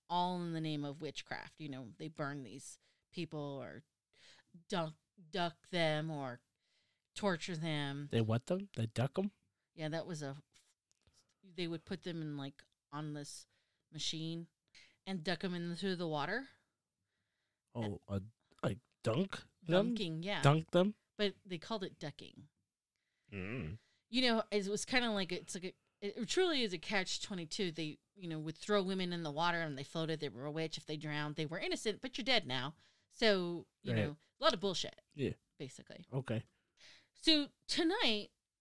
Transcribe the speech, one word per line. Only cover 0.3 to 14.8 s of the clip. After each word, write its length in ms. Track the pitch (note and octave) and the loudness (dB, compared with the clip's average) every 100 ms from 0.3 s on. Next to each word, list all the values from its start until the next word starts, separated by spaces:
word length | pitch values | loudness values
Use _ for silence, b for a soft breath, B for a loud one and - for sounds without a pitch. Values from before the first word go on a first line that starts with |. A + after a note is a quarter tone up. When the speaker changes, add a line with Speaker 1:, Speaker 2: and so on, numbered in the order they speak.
| F3+ | 0
Speaker 1:
in 160 | F3 | -2
the 80 | D#3+ | -2
name 240 | D#3+ D3+ C#3+ | 0 -2 -2
of 160 | C#3+ | -6
witchcraft. 540 | D3+ - - - - - | -8 -8 -8 -8 -8 -12
You 120 | D3+ | -10
know, 180 | C3 A#2+ - | -10 -12 -10
they 100 | D#3+ | -10
burn 360 | D#3+ C#3+ C#3+ | -4 -4 -4
these 340 | A#2+ B2+ - - _ _ _ | -8 -12 -14 -18 _ _ _
people 480 | - E3 D3+ C#3+ C#3 | -8 -6 -4 -6 -6
or 240 | A2 F2 - _ _ b b b _ E3+ - | -8 -12 -18 _ _ b b b _ -20 -4
dunk, 240 | F#3+ D#3+ D#3 _ - D#3+ | -2 -2 -6 _ -20 -6
duck 240 | F#3 E3+ - - | -2 -2 -2 -2
them 400 | F3+ D#3+ D3+ D#3+ | 2 4 4 0
or 280 | D3+ C3+ A#2+ _ _ _ _ _ _ _ - | -2 -4 -8 _ _ _ _ _ _ _ -2
torture 400 | G#3 E3+ - E3 | 2 2 0 -2
them. 540 | D#3+ D3+ C#3+ C#3 C#3+ | 0 0 0 -4 0
Speaker 2:
They 100 | - | 2
what 240 | A2 A2+ - | 4 2 2
them? 240 | F#3 G3+ - | -2 -2 -2
They 100 | A#2 | -2
duck 320 | - B2+ - | 0 0 0
'em? 140 | G3+ - _ _ _ | -2 -4 _ _ _
Speaker 1:
Yeah, 160 | - D#3 | -8 -4
that 160 | D#3+ D3+ | -2 -4
was 160 | D#3+ | -6
a, 140 | C#3 D3 - _ _ _ _ _ _ _ _ _ G3 E3+ | -6 -8 -14 _ _ _ _ _ _ _ _ _ -12 -6
they 120 | E3+ | -4
would 180 | E3 - | -4 -6
put 180 | F#3+ | -6
them 180 | F3+ E3+ | -4 -4
in, 160 | D#3 D3 | -2 -4
like, 260 | C#3 - - _ _ | -6 -10 -20 _ _
on 220 | C#3+ D3+ | -6 -4
this 340 | D3 C#3+ - - _ _ _ _ | -6 -8 -12 -16 _ _ _ _
machine 560 | D#3 - D#3+ D#3+ E3 E3 _ _ b | -4 -2 -2 -4 -6 -8 _ _ b